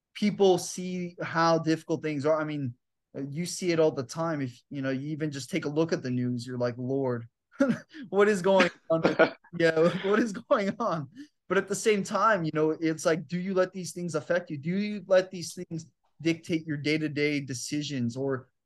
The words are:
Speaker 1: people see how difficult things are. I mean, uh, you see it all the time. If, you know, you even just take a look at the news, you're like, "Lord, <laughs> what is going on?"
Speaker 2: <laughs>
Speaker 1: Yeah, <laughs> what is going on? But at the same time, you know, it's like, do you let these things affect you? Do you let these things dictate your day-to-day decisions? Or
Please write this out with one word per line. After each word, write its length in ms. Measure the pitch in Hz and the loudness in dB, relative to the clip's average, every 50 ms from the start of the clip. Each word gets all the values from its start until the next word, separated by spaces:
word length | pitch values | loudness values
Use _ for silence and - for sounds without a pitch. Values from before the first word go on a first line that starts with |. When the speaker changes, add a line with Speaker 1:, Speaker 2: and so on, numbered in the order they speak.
| _ _ _ | _ _ _
Speaker 1:
people 440 | - 208 208 170 - 202 190 180 | -2 0 0 2 4 6 6 6
see 580 | 170 170 - - 185 180 185 180 180 175 175 175 - | 4 2 -6 -8 -8 -8 -6 -6 -6 -6 -8 -8 -8
how 360 | 156 - 160 165 165 165 165 | -8 -2 0 2 4 4 4
difficult 460 | 160 156 160 160 160 - - 165 131 156 | 4 4 0 0 0 0 -4 -6 -4 -4
things 220 | 156 151 143 131 | -4 -4 0 2
are. 140 | 151 160 156 | 2 2 2
I 40 | 156 | 0
mean, 300 | 156 151 147 139 123 120 - _ _ _ _ _ _ - | -4 -4 -4 -6 -6 -8 -10 _ _ _ _ _ _ -10
uh, 40 | 131 139 143 | -10 -10 -8
you 160 | 139 160 175 | -6 -8 -6
see 260 | 170 - - 190 175 | -6 -6 -4 -2 0
it 80 | 170 160 | 4 4
all 120 | 160 156 | 4 4
the 120 | 139 139 127 | 2 0 -6
time. 380 | - - 160 165 170 160 147 | -8 -6 -4 -4 -2 -2 -2
If, 180 | 135 123 120 - _ _ | -4 -6 -8 -12 _ _
you 120 | 139 143 | -8 -6
know, 80 | 135 135 | -4 -4
you 180 | 135 131 139 147 | -4 -4 -4 -6
even 220 | 156 139 156 156 | -6 -4 -4 -4
just 180 | 135 139 127 - | -4 -8 -8 -4
take 160 | - 165 - | -4 -4 -2
a 40 | 147 | 0
look 240 | 147 156 165 165 185 | 0 0 2 2 0
at 100 | 160 127 | -2 -2
the 80 | 127 | -2
news, 340 | 123 123 123 123 123 120 120 | -2 0 0 0 -2 -4 -6
you're 120 | 127 127 | -8 -4
like, 180 | 123 120 123 120 | -2 -2 -2 -2
"Lord, 500 | 127 127 127 135 139 135 127 123 117 117 - _ _ _ _ _ - 277 | -4 -4 -2 -2 0 0 0 -2 -4 -6 -12 _ _ _ _ _ 0 2
<laughs> 420 | 262 - - - _ - 311 262 185 | 2 2 -2 -6 _ -18 -16 -12 -2
what 180 | 185 196 208 | 4 4 4
is 140 | 208 214 185 | 4 4 2
going 280 | 175 196 196 190 180 170 - _ _ - | 2 4 6 6 4 4 2 _ _ -2
on?" 140 | 165 165 160 | -2 2 2
Speaker 2:
<laughs> 300 | 156 156 - 165 160 - - _ - - 170 | 2 4 4 2 2 2 -8 _ -14 -2 2
Speaker 1:
Yeah, 300 | 165 165 160 160 165 175 | 2 4 4 4 2 2
<laughs> 120 | 170 185 190 | 2 0 0
what 140 | 196 208 226 | 2 2 2
is 140 | 247 226 185 | 2 0 -4
going 420 | - - _ 294 226 202 196 196 - | -10 0 _ 0 2 2 -2 -2 -2
on? 300 | 240 202 165 165 135 127 - 254 294 - _ _ _ | -2 -2 -2 -4 -6 -10 -14 -20 -20 -20 _ _ _
But 120 | _ 180 196 | _ 0 0
at 80 | 190 | 2
the 80 | 196 202 | 0 -4
same 260 | - - 226 214 196 185 | 0 2 2 2 2 0
time, 400 | - 214 190 202 226 214 185 165 | -2 0 2 4 4 4 4 0
you 60 | 156 156 | -2 0
know, 160 | 156 156 156 | 2 2 2
it's 340 | 160 160 165 156 160 156 - | 2 0 0 -2 -2 0 2
like, 220 | 175 160 165 151 | 2 2 0 -2
do 100 | - 170 | -4 -6
you 160 | 180 180 196 190 | -4 -4 0 2
let 180 | 185 185 185 | 2 2 2
these 200 | - 190 175 160 | -2 -8 -10 -8
things 240 | - 180 175 170 147 | -8 -8 -6 -4 -4
affect 340 | 151 143 - 170 185 180 - | -4 -2 0 -2 -2 -2 -4
you? 80 | 160 | -10
Do 140 | 139 131 165 | -6 -4 -2
you 320 | 180 196 208 208 208 202 180 | -2 -2 -2 -2 -6 -8 0
let 240 | 190 190 185 185 185 | 4 4 4 4 2
these 240 | - 175 165 - - | -6 -10 -10 -10 -10
things 320 | 180 180 - 170 160 160 - _ _ _ _ _ _ 147 | -12 -10 -8 -10 -10 -10 -12 _ _ _ _ _ _ -2
dictate 420 | 165 165 165 - - 175 165 160 | -2 -2 -2 -4 -4 -4 -4 -2
your 120 | 160 151 | -4 -6
day-to-day 640 | 147 135 147 156 156 156 151 143 147 147 147 147 143 | -2 0 0 0 0 -2 -2 -2 0 0 0 0 -2
decisions? 760 | 143 127 135 123 - - 147 147 143 135 147 131 120 117 117 | -4 -6 -8 -8 -6 -6 -6 -6 -4 -4 -4 -2 -2 -2 -2
Or 300 | 131 135 139 135 123 - _ _ _ _ | -4 -4 -4 -4 -4 -6 _ _ _ _